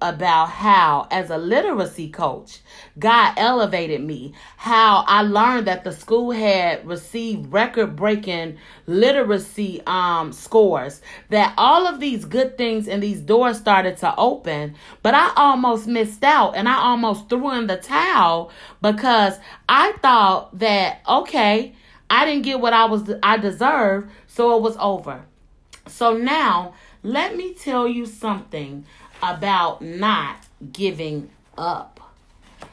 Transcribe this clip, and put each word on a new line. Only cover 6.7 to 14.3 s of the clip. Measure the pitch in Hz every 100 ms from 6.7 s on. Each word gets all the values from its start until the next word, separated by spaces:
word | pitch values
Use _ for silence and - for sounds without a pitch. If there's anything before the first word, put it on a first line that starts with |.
| 156 156
received | 175 - 233 226 190 143
record-breaking | 190 233 233 208 151 208 208 196 170 165 156 - - -
literacy, | 180 247 277 214 202 - - 202 170 -
um, | 185 180 170 156
scores, | 151 - 220 202 151 131 - - - -
that | 214 190 -
all | 233 330 359
of | 277
these | 285 226 -
good | 240 262 -
things | 233 220 208
and | 196
these | 208 180
doors | 147 226 247 220
started | 220 196 185 180
to | 175 -
open, | 240